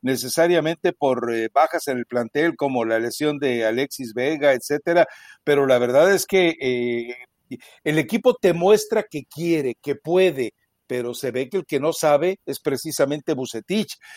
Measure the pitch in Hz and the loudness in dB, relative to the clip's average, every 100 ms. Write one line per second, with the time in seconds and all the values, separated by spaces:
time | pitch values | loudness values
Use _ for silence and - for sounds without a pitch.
0 | 127 131 127 - 170 175 156 170 180 - | -4 -2 -2 0 2 2 0 -2 -4 0
1 | 139 120 117 113 113 135 156 170 - 127 | 0 0 -2 -2 -2 2 2 0 -4 -6
2 | 120 123 117 143 165 160 143 127 113 113 | -4 -4 -4 -2 -2 0 -2 -2 0 0
3 | 117 - 151 147 139 120 110 117 139 - | -2 -4 -4 -2 -2 0 0 0 -4 -6
4 | 123 107 131 156 143 127 - 147 175 170 | -10 -4 -2 0 2 2 0 -4 0 2
5 | - - - - - 143 139 123 120 131 | 2 0 -20 -8 0 2 4 4 4 4
6 | 170 196 - 190 175 156 131 123 120 117 | 6 4 2 2 2 0 -2 -2 -2 -4
7 | 117 123 123 _ - 123 - _ - 156 | -6 -12 -18 _ -16 -16 -18 _ -2 0
8 | - 214 254 - 190 170 180 208 208 220 | 0 0 2 2 2 2 4 4 2 -4
9 | 208 156 - - 170 160 131 117 - 139 | -4 -8 -12 -6 -2 0 0 -4 -6 -6
10 | 151 180 185 135 113 - _ _ - 123 | 0 2 2 0 -6 -8 _ _ -8 -6
11 | 120 120 131 120 131 190 - 143 147 156 | -6 -6 -6 -4 -4 -6 -4 -2 -2 0
12 | 156 147 175 190 - 139 - 135 160 - | 2 2 2 -4 -8 -8 -4 -4 -4 -2
13 | 139 147 156 131 127 113 - 202 196 - | -2 -2 -4 -4 -6 -8 -4 -4 -4 -8
14 | - | -20